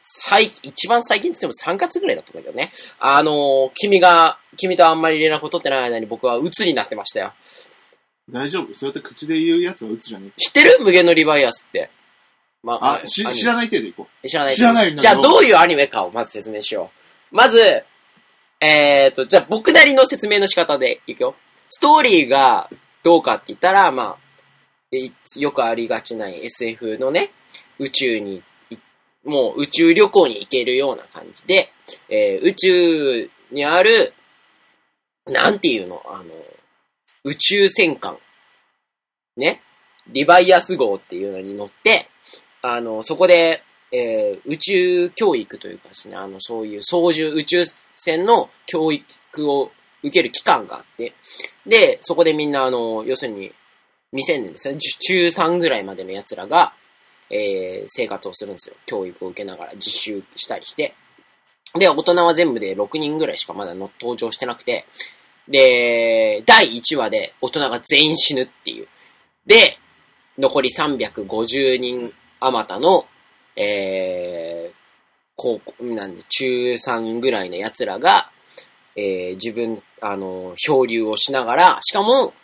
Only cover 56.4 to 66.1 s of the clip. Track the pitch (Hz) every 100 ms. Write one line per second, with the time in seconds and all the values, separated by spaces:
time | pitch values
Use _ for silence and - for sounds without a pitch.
56.4 | 98 156 170 _ _ _ _ _ _ 104
57.4 | 104 95 92 95 101 - 110 101 101 92
58.4 | 101 92 - - - 107 92 87 92 90
59.4 | 101 90 85 104 95 - - 104 98 -
60.4 | - 98 - - 147 _ _ _ _ _
61.4 | _ _ - 165 185 147 160 175 170 160
62.4 | 170 117 101 95 104 156 147 156 156 -
63.4 | - 87 98 90 98 _ 120 120 113 -
64.4 | 123 117 - 120 - - - _ _ _
65.4 | _ 139 131 123 120 117 113